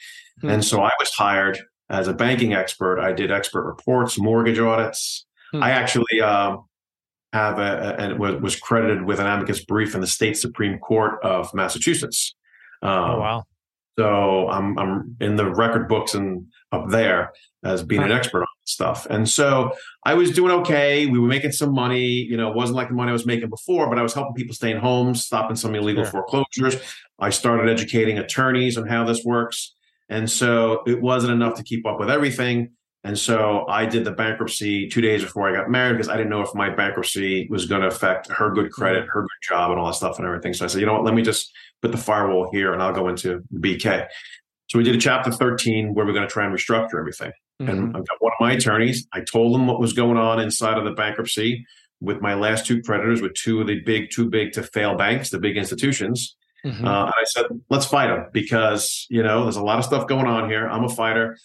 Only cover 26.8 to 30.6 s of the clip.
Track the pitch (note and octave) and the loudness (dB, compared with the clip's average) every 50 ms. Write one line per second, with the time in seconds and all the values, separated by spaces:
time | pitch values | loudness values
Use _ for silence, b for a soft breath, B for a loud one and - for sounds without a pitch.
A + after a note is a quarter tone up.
26.8 | B B B B B B B - G2 G#2 G#2 - - B2 A#2 A2+ A2+ A#2 A2+ A2+ | B B B B B B B -4 -2 -2 -2 0 2 2 2 4 4 2 2 0
27.8 | A2 - - A#2 A2 G#2+ G#2+ G#2+ G#2+ - - C3+ C3 C3 B2+ B2+ B2+ B2+ A#2 A#2 | 0 0 0 2 2 2 0 -2 -4 -4 -2 0 2 2 2 2 2 0 0 -2
28.8 | A2+ G#2+ A#2 A#2 A#2 A2+ A#2 A#2 A2+ A#2+ A#2 A#2 A#2 A#2 - - - - - _ | -4 -2 -2 0 0 0 0 0 0 0 0 0 0 -2 -4 -8 -10 -12 -14 _
29.8 | _ _ _ _ _ - G#2+ A2 A2 A2+ - - B2+ A#2+ A#2 A#2 | _ _ _ _ _ -8 -6 -4 -2 -2 0 2 2 4 4 4